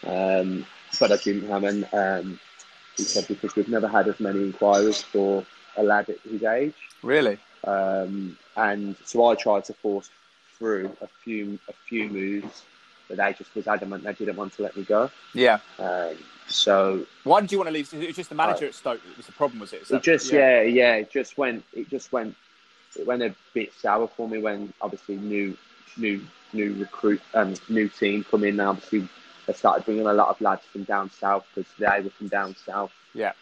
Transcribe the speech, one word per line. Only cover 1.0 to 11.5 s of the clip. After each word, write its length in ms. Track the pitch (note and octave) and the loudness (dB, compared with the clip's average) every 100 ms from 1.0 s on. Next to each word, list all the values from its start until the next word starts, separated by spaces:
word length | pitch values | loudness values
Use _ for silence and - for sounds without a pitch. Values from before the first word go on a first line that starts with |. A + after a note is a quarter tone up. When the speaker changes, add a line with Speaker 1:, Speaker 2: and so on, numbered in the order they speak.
| A2+ | 4
Speaker 1:
I 40 | G#2 | 4
didn't 320 | - G2+ G2+ | 2 -2 -2
have 160 | G2 | -2
an, 220 | G2+ G2+ - | -2 -2 -2
um, 480 | G#2 F#2+ F#2+ F#2 F2+ - - - - - - | 0 0 0 -6 -12 -18 -20 -20 -20 -16 -8
he 60 | |
said, 260 | G2+ G3+ - | -4 -4 -4
"Because 260 | G2+ G#2+ | -6 -4
we've 140 | - G#2 | -2 0
never 200 | A2+ G#2 | 0 2
had 200 | G#2+ G2 | 2 2
as 100 | F#2+ | -2
many 220 | G2+ G2 | -4 -2
inquiries 600 | G2 F#2 G2+ G2+ G#2+ G#2 | -2 2 4 4 4 0
for 420 | - G2+ G2 G2 F#2+ - - G#2+ | -2 0 2 0 -4 -20 -12 0
a 60 | |
lad 260 | G#2 G#2 G2+ | 2 2 0
at 100 | - | -10
his 220 | A2 A2 | -10 -4
age." 320 | A2 A#2 D3 - - - | -2 0 -2 -6 -20 -12
Speaker 2:
Really? 360 | A#2+ D3 B2 G2+ _ - | 0 2 2 -2 _ -10
Speaker 1:
Um, 720 | G2 G2 F#2+ F#2+ F#2+ G2 F#2+ D#2+ - - | -4 0 0 -2 -4 -6 -8 -12 -12 -2
and 400 | G#2+ G#2 G2+ F#2+ | -2 -2 -6 -10
so 220 | - A#2 A#2 | -4 4 4
I 80 | |
tried 300 | A2+ A2+ G2+ - | 4 2 0 -2
to 80 | |
force 360 | - G#2+ G2+ - _ _ _ _ _ | -8 -4 -4 -8 _ _ _ _ _
through 380 | A2+ G2+ F#2+ G#2 | -4 -2 -4 -10
a 40 | G#2 _ | -18 _
few, 360 | A#2+ A2 G2+ | -10 -8 -8